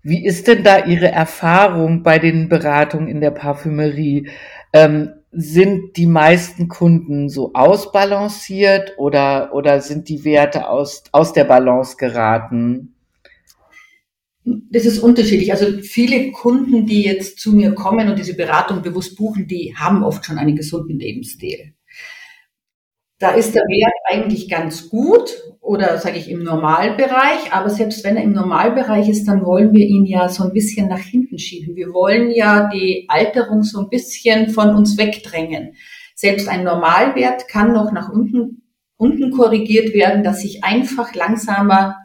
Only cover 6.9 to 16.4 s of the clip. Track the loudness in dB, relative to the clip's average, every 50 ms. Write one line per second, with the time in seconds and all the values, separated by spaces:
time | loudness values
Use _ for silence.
6.9 | 4 2 0 -4 -6 -4 -4 -6 -4 -6 -6 -4 2 4 4 4 4 2 -2 -2
7.9 | 0 0 2 2 0 -2 -4 -6 -8 -12 -14 -10 -2 0 4 4 4 2 0 -6
8.9 | -8 -4 -4 0 2 2 2 2 0 -2 -4 -4 -6 -2 2 2 2 2 0 -6
9.9 | -10 -10 -8 -8 -10 -6 -2 2 4 4 4 2 0 -6 -4 -2 -2 -2 -4 -6
10.9 | -10 -18 _ _ 2 2 2 4 2 2 4 6 6 6 6 4 2 0 0 -4
11.9 | -6 -6 -6 -4 -2 -2 0 0 0 0 -2 -4 -4 -2 -2 -2 -4 -4 -8 -16
12.9 | _ _ _ _ _ _ _ _ _ _ _ _ _ _ _ _ _ -20 _ _
13.9 | _ _ _ _ _ _ _ _ _ _ _ -6 -4 -4 -4 -2 -2 2 2 2
14.9 | 0 4 4 4 6 6 4 2 2 2 2 0 0 0 0 0 -2 -4 -10 -6
15.9 | -2 0 0 2 2 0 -2 -4 -8 -2